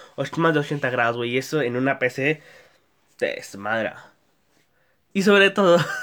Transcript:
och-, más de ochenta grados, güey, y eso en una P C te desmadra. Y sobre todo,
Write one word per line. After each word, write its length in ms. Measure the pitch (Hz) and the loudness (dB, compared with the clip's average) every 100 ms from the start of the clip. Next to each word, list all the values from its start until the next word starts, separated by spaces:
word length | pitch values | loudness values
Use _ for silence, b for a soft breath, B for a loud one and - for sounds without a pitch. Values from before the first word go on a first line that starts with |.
| B | B
och-, 240 | B 139 - | B -6 0
más 160 | 165 | 0
de 60 | 151 | 2
ochenta 300 | 147 143 135 | -2 -4 -2
grados, 260 | 123 117 120 | 0 0 -2
güey, 160 | 120 | -2
y 60 | 123 | -4
eso 220 | 127 156 | -2 -2
en 160 | 123 123 | -2 -2
una 220 | 131 135 | -2 -2
P 100 | 127 | -4
C 340 | - 135 156 b b b b b _ _ - | -2 -4 -4 b b b b b _ _ -6
te 100 | 80 | -6
desmadra. 880 | - - 95 104 113 104 - - _ _ _ _ _ _ _ _ _ _ | -6 -12 -12 -6 -4 -4 -8 -18 _ _ _ _ _ _ _ _ _ _
Y 100 | 196 | -2
sobre 280 | 190 202 196 | 4 6 4
todo, 280 | 196 190 170 151 B | 4 6 6 4 B